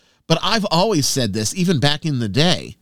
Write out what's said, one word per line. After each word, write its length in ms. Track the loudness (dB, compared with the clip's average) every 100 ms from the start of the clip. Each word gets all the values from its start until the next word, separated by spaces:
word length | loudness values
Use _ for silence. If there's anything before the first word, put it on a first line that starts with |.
| _ _ -2
But 120 | -2
I've 240 | 0 0 0
always 400 | 2 2 2 0
said 260 | 0 -2
this, 220 | -2 -2
even 240 | 0 0 2
back 240 | 0 0
in 140 | -2 -2
the 100 | -2
day, 480 | 2 2 0 -4 -16